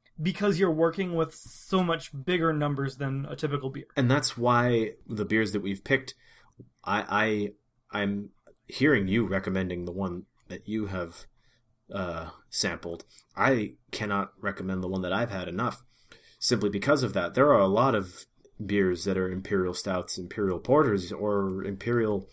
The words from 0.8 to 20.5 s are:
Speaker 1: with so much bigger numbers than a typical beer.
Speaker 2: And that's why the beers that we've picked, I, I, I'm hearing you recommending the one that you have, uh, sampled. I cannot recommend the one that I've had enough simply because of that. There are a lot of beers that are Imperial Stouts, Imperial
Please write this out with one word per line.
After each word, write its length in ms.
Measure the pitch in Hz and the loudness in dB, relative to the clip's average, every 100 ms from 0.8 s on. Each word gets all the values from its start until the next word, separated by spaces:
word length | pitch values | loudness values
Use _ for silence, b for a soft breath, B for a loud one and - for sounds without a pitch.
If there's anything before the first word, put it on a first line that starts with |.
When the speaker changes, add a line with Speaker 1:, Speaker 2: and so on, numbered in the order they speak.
| 165 170 185 | 2 2 -2
Speaker 1:
with 200 | 165 160 | 0 -2
so 480 | - - - - 190 | -4 -12 -12 -2 2
much 280 | 180 160 - 139 | 2 0 -4 -8
bigger 280 | 156 180 165 | -2 0 2
numbers 440 | 151 147 139 139 - | 2 0 0 -4 -4
than 300 | 139 135 147 | -4 -4 -6
a 60 | - | -4
typical 320 | 143 143 131 | -2 -2 -4
beer. 180 | 143 - - | -8 -6 2
Speaker 2:
And 120 | 123 | 4
that's 280 | 143 - - | 4 2 0
why 540 | 120 120 123 117 110 - - | 4 4 4 4 2 -4 -8
the 180 | 107 | -6
beers 260 | 101 110 104 | 0 2 2
that 100 | 101 | 0
we've 200 | 98 95 | -2 -4
picked, 320 | - 135 - - b b b b - _ | 0 0 -2 -16 b b b b -20 _
I, 680 | 95 104 - 101 110 104 101 - _ _ _ | -2 -2 0 0 2 0 -2 -8 _ _ _
I, 80 | 104 | -2
I'm 300 | 101 101 - _ _ _ - | -2 -2 -6 _ _ _ -14
hearing 400 | - 143 123 95 | 0 4 4 2
you 180 | 110 98 | 0 0
recommending 580 | 95 95 95 92 87 | -2 -2 -2 -2 -4
the 80 | 87 | -6
one 340 | 90 95 90 - _ - | -4 -4 -6 -12 _ -18
that 220 | 90 - | -16 -8
you 180 | 110 101 | -6 -4
have, 400 | 95 85 - - _ _ _ _ _ - | -6 -8 -10 -20 _ _ _ _ _ -12
uh, 360 | 101 90 82 80 - _ | -8 -6 -6 -10 -14 _
sampled. 540 | - 98 82 87 85 - b b - | -4 -4 -4 -8 -10 -14 b b 0
I 380 | 113 123 104 - _ | 2 2 -2 -8 _
cannot 420 | - 107 101 98 - | -6 -2 -2 -2 -6
recommend 420 | 104 95 92 92 | -6 -4 -4 -4
the 60 | 92 | -2
one 140 | 95 | -2
that 100 | 90 | -2
I've 180 | 98 120 | 0 -2
had 180 | 95 87 | -4 -6
enough 340 | 90 120 - - b b b b b | -4 -4 -4 -12 b b b b b
simply 320 | - 113 101 | 0 2 2
because 320 | 98 117 143 | 0 2 2
of 120 | 117 | 2
that. 200 | 95 85 | 0 0
There 140 | - 147 | 4 6
are 120 | 120 | 8
a 60 | 98 | 6
lot 280 | 104 135 110 | 6 4 2
of 300 | 90 - - _ - - | -2 -10 -20 _ -20 -12
beers 400 | 101 101 92 87 | -2 2 2 2
that 120 | 95 95 | 0 0
are 120 | 92 | 0
Imperial 440 | 92 95 98 90 | -4 -2 0 0
Stouts, 440 | 87 101 92 90 - | -2 -4 -4 -4 -8
Imperial 400 | 90 - 98 | -8 -2 -2